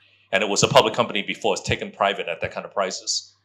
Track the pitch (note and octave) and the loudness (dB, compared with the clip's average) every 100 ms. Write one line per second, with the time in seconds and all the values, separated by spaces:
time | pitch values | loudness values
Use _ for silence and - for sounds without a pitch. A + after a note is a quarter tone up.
0 | _ _ _ G2 G#2 G2 - C3+ A2 A2 | _ _ _ 0 0 2 4 6 4 2
1 | A#2 G#2 G2 F#2 A2 F#2 - A#2 G#2 - | 0 -2 -6 -4 -2 -2 -2 -4 -6 0
2 | G2+ F#2+ F2 E2+ F2+ - F2+ - F#2+ F#2+ | 0 0 -4 -6 -8 -8 -8 -4 -4 -4
3 | - - - _ | -6 -6 -8 _